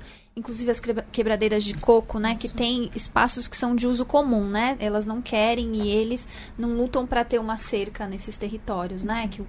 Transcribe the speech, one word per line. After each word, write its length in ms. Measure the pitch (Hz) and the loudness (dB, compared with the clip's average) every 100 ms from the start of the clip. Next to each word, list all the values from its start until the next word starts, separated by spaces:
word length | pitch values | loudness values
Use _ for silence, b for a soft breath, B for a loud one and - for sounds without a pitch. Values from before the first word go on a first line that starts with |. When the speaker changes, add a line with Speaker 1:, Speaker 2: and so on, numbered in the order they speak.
| B B B - | B B B -12
Speaker 1:
inclusive 340 | 233 226 240 | -10 -2 0
as 80 | 233 | 0
quebra-, 280 | 233 220 - | -2 -4 -2
quebradeiras 540 | - 220 214 214 214 | 0 2 2 4 2
de 100 | 208 | 0
coco, 460 | 202 - 226 220 220 | 2 6 6 6 0
né? 100 | 220 | 0
Speaker 2:
Isso. 80 | 226 | 0
Speaker 1:
Que 80 | 240 | -4
tem 380 | 240 240 247 240 | -2 0 0 -2
espaços 540 | 233 - - 247 247 240 | -4 -2 2 2 2 -6
que 80 | - | -2
são 180 | 240 | 0
de 120 | 240 247 | 2 2
uso 180 | 247 | 0
comum, 420 | 247 294 285 226 202 | 2 4 4 2 2
né? 280 | 208 240 269 | 0 0 0
Elas 280 | 214 208 214 | 0 0 -2
não 140 | 226 | -4
querem 540 | 240 226 214 240 233 | -2 2 2 2 0
e 140 | 220 208 | 0 2
eles 400 | 208 220 247 - B B - | 2 2 -2 -6 B B -6
não 200 | 233 233 | -2 0
lutam 280 | 247 262 | 0 0
pra 200 | 254 240 | 0 0
ter 160 | 240 240 | 2 0
uma 160 | 220 220 | 0 -4
cerca 500 | - 214 202 - 202 | -2 -2 -2 -6 -8
nesses 300 | 196 - - | -8 -8 -8
territórios, 640 | 208 220 - 196 180 185 | -6 -6 -4 -4 -4 -4
né? 240 | 196 226 220 | -4 -2 -4
Que 140 | |
o, 40 | 196 | -6